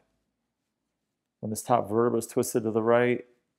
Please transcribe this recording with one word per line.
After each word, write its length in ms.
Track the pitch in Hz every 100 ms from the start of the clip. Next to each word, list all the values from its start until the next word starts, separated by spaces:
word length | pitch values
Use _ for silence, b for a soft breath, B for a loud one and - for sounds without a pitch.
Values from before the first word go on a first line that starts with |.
| _ _ _ _ _ _ _ _ _ _ _ _ _ _
When 120 | -
this 100 | 107
top 260 | - 123 104
vertebra 320 | 110 120 117
is 80 | 110
twisted 360 | - 117 123
to 80 | 110
the 100 | 110
right, 440 | 110 117 123 123 - _ _